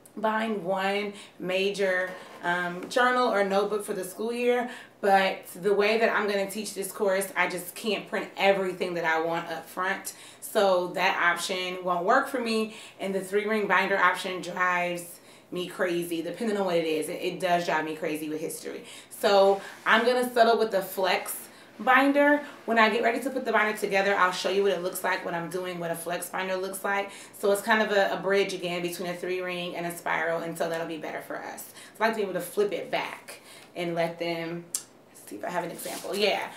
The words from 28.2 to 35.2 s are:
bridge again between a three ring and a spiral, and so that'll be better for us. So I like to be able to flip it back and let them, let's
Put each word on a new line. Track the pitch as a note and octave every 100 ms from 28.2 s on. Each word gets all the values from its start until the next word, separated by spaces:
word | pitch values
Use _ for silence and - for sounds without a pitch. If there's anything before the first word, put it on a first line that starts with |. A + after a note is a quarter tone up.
bridge | F#3 G3+ F#3+
again | F#3 F3 F3
between | F3 F3 F3
a | F3
three | F3+ F#3
ring | F3+ F3 F3 E3+
and | F3
a | E3+
spiral, | E3+ E3 E3 E3
and | E3 E3
so | E3+
that'll | E3 E3
be | D#3+
better | D3+ E3
for | - -
us. | - - - - - -
So |
I | A3
like | G#3+
to |
be |
able | F#3+
to | F3 -
flip | G#3 G3+
it | F3 -
back | E3 - - - - - - - F3+
and | F3 E3+
let | E3+ E3+
them, | E3+ E3 E3 E3+ - - - - -
let's | -